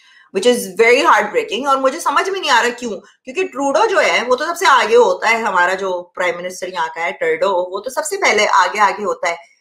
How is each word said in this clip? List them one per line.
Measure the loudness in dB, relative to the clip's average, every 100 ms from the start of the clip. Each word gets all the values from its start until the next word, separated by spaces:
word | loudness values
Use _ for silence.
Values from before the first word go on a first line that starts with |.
| _ _ _ 0
which | 2
is | 2 -2 2
very | 4 4 4
heartbreaking। | 2 2 -2 -2 -4 0
और | 2
मुझे | 0 0
समझ | -2 0 -2
में | -4
नहीं | 2
आ | 2
रहा | 2
क्यों, | -4 -10 -10 _ _
क्योंकि | -10 -6
Trudeau | -6 -2 -2 2 2
जो | 2
है, | 2 0
वो | 0 -2
तो | -2
सबसे | 0 2
आगे | 4 4 4
होता | 4 2 0
है, | 0
हमारा | 0 0 0
जो | 0 -4 -6 -8 -4
Prime | -4 -4
Minister | -8 -10 -8
यहाँ | -6 -6
का | -4
है, | -6
Trudeau, | -4 -2 0 0 0 -2
वो | -8
तो | -6
सबसे | -6 -6 0
पहले | 0 2 2
आगे, | 2 2 2
आगे | 0 0
होता | -4 -2 -4
है, | -6 -12 _